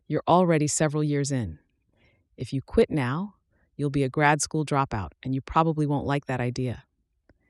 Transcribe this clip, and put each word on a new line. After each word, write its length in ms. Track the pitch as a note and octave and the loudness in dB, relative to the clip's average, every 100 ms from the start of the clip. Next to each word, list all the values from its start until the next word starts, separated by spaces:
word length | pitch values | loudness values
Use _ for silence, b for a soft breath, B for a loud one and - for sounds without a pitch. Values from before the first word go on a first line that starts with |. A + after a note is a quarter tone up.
| b | b
you're 160 | D3 - | -4 4
already 400 | E3+ F3+ D#3+ D3 | 4 6 4 2
several 360 | - D#3 D3+ | 0 0 0
years 280 | D3+ C#3+ C#3 | 0 0 0
in. 280 | C3+ G2+ D2+ _ _ _ _ _ _ _ - | -2 -4 -8 _ _ _ _ _ _ _ -14
If 160 | B2+ | -6
you 80 | C3+ | -6
quit 280 | - - A3+ | -2 2 2
now, 460 | D#3+ B2 D3 G3+ - _ _ _ - | 2 0 -2 -4 -10 _ _ _ -6
you'll 140 | C#3+ | -2
be 140 | C#3+ | 0
a 60 | C3+ | 0
grad 320 | C#3+ D3 D3+ | 2 2 2
school 220 | - D#3+ | 0 -4
dropout, 460 | D3 C#3+ C3+ G#2 F2+ - | -2 0 0 -4 -8 -10
and 120 | C3 C3+ | -6 -6
you 60 | |
probably 440 | - D#3+ E3 D3+ D3 | 0 2 2 2 0
won't 200 | C#3+ - | 0 0
like 220 | C#3+ - | -2 -2
that 120 | D3+ | -4
idea. 440 | B2 B2 B2+ A2 - _ _ _ _ _ _ | -2 -2 -6 -6 -12 _ _ _ _ _ _